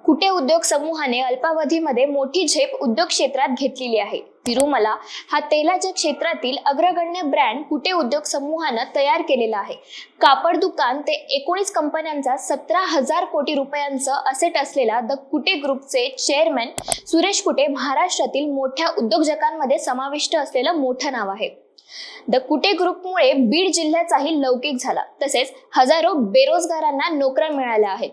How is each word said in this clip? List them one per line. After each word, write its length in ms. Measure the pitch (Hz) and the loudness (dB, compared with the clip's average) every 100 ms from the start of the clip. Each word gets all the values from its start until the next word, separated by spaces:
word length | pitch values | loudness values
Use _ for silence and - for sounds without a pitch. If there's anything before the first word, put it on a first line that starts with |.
| - | 2
कुटे 180 | 302 381 | 2 2
उद्योग 320 | 370 262 330 | 2 2 2
समूहाने 600 | 330 302 302 320 277 240 | 2 -2 -2 -4 -2 -2
अल्पावधीमध्ये 840 | 254 254 330 320 294 330 320 240 277 | -2 -2 -2 0 0 0 0 0 0
मोठी 420 | 277 269 359 311 | 0 0 0 0
झेप 260 | 302 285 - | 0 0 0
उद्योग 280 | 269 226 349 | -2 0 0
क्षेत्रात 400 | - 285 277 285 | 0 -2 0 -2
घेतलेली 500 | 247 277 - 254 220 | 0 -4 -4 -2 -2
आहे. 220 | 202 196 - _ - | -2 -6 -10 _ -4
तिरुमला 500 | 233 285 262 214 254 - - - | 2 2 4 2 0 -8 -16 -2
हा 80 | 302 | -2
तेलाच्या 520 | 294 302 311 359 381 | 0 2 2 0 -4
क्षेत्रातील 640 | 370 311 - 320 311 247 277 285 | -2 -2 -2 -4 -2 -4 -2 -2
अग्रगण्य 560 | 277 349 349 339 349 | 2 2 2 -2 -4
ब्रँड 400 | 302 294 254 240 | -2 2 2 0
कुटे 280 | 302 294 359 | -4 -4 0
उद्योग 300 | 370 247 294 | 0 0 -2
समूहानं 640 | 302 285 285 320 311 233 269 285 | -2 -6 -4 -4 -2 -4 -2 0
तयार 260 | 277 330 | 2 2
केलेला 360 | 339 262 226 214 | 2 0 0 -2
आहे. 160 | - - - - - _ | -6 -12 -16 -20 -20 _
कापड 360 | 302 262 339 339 | 4 6 2 2
दुकान 440 | 370 - 262 277 | 0 0 -2 -2
ते 120 | 285 | -4
एकोणीस 580 | 294 - 277 277 359 392 | -6 -4 -4 -2 -2 -2
कंपन्यांचा 680 | 349 302 320 320 302 269 262 | -2 -2 -4 -4 -4 -2 -4
सतरा 440 | - 294 - 339 | -4 -6 0 0
हजार 440 | 381 311 240 320 | 2 0 2 0
कोटी 300 | 359 320 285 | 0 -2 0
रुपयांचं 580 | 285 277 294 285 269 269 | -2 -2 -4 -4 -4 -2
असेट 440 | 269 - 262 339 330 | -2 -2 0 0 0
असलेला 440 | 269 285 226 220 | -2 0 0 0
द 120 | 233 | -2
कुटे 420 | 277 - 302 370 | -8 -4 -2 0
ग्रुपचे 540 | 381 277 269 - 262 254 | 0 -2 -4 -2 -2 -2
चेअरमन 580 | 262 - 285 330 269 240 - | -2 0 2 2 0 -2 -4
सुरेश 600 | - - - 330 370 392 | -2 -6 0 2 2 0
कुटे 240 | 370 254 294 | 0 2 0
महाराष्ट्रातील 840 | 277 262 277 349 359 269 269 294 | 0 -2 0 0 0 -2 0 -2
मोठ्या 360 | 269 262 262 330 - | -2 -4 -2 -2 0
उद्योगजकांमध्ये 800 | 220 330 302 302 302 320 269 311 | 0 2 2 2 -2 -2 0 0
समाविष्ट 580 | 320 254 277 294 - 320 | 0 -4 -4 -4 -2 -2
असलेलं 360 | 269 254 277 | 0 0 0
मोठं 400 | 339 262 254 285 | 0 -2 -2 -4
नाव 180 | 254 196 | -4 -4
आहे. 200 | 202 196 - _ _ _ - - - - | -4 -8 -8 _ _ _ -18 -18 -12 0
द 80 | 254 | 0
कुटे 360 | - 302 381 | 2 2 2
ग्रुपमुळे 600 | 381 359 359 370 370 262 | 2 0 0 -4 2 4
बीड 380 | 277 233 302 381 | 4 4 4 2
जिल्ह्याचाही 720 | 339 311 330 339 302 285 311 | 0 0 0 2 2 2 0
लौकिक 340 | 262 247 294 247 | 2 0 0 -4
झाला, 220 | 254 185 - - | -2 -4 -4 -6
तसेच 300 | 285 254 254 - _ 302 | -2 0 -2 -6 _ 2
हजारो 360 | 254 320 330 | 4 6 4
बेरोजगारांना 960 | 339 202 254 277 349 330 320 302 277 330 | 2 4 6 6 4 0 0 0 0 0
नोकऱ्या 420 | 302 269 269 311 | 2 2 2 0
मिळाल्या 400 | 285 254 220 208 | 0 0 2 2
आहेत. 200 | 190 135 | 0 -6